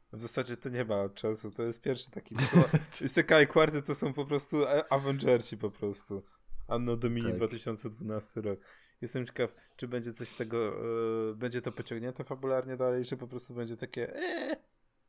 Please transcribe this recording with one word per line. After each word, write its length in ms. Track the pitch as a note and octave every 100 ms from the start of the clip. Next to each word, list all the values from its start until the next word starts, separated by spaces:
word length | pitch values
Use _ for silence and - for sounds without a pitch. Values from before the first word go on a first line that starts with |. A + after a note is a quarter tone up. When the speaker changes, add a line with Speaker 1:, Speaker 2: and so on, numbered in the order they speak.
| _
Speaker 1:
w 80 | A2+
zasadzie 360 | A#2+ C3+ A#2+ A#2
to 120 | C3
nie 160 | B2
ma 180 | A2 G2+
od 120 | G2
czasu, 360 | - A2 G#2+ G#2+
to 120 | G#2+
jest 180 | A#2 A#2
pierwszy 280 | C#3 B2 -
taki, 240 | - -
to 60 | - C3
Speaker 2:
<laughs> 40 |
Speaker 1:
są, 260 | E3+ C3 D#3 - -
Isekai 420 | C#3+ E3 D#3 D#3 C#3+
Quartet 400 | D#3+ D#3 D3 C#3+
to 80 |
są 180 | C#3 C#3+
po 120 | C#3+
prostu 400 | C#3+ C#3+ - D3+ C3+
a-, 220 | D3 -
Avengersi 680 | C#3 C#3 C#3 C#3 A#2+ - A2
po 140 | G#2
prostu. 520 | - G#2 G2+ - G2 - _ - - -
Anno 280 | A#2+ A#2+ A2+
Domini 300 | A#2 A#2 A#2
Speaker 2:
Tak. 80 | A2
Speaker 1:
dwa 120 | A2
tysiące 420 | A#2 A#2 A2 A#2
dwunasty 520 | G#2 G#2+ G#2+ - A#2
rok. 180 | G#2 F#2+ - - - _
Jestem 260 | B2 C3 A#2+
ciekaw, 280 | - A#2 - _ -
czy 120 | B2
będzie 240 | B2 A#2
coś 160 | A2+ A#2
z 80 | -
tego, 380 | A2 A#2 G#2+ G#2+ A#2 A2+ A2+ A2+ A2
e, 40 |
będzie 280 | A2 B2 A#2+
to 100 | A#2
pociągnięte 520 | B2 - A#2 B2 B2+
fabularnie 520 | - C3+ C3+ C3 C3 B2+
dalej, 280 | B2+ B2+
czy 120 | B2 C3
po 120 | B2
prostu 260 | B2 -
będzie 220 | A#2+ A#2 A2+
takie, 400 | B2+ B2+ A#2+ -
"Eee, 400 | F4+ F4 C4+ D4+ _ _ _ _